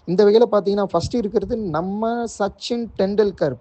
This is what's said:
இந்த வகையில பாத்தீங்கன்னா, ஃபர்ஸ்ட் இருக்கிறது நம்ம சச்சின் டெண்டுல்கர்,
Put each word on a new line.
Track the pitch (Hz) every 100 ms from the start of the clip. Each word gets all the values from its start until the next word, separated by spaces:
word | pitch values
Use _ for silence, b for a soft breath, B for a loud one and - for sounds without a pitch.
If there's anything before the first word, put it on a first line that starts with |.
| -
இந்த | 180 208
வகையில | 214 240
பாத்தீங்கன்னா, | 214 190 202
ஃபர்ஸ்ட் | 196 170 - 247
இருக்கிறது | 202 208 190 233
நம்ம | 208 151 185 202 226 233 233 -
சச்சின் | 202 - - 240 233 -
டெண்டுல்கர், | 196 208 208 - 156 123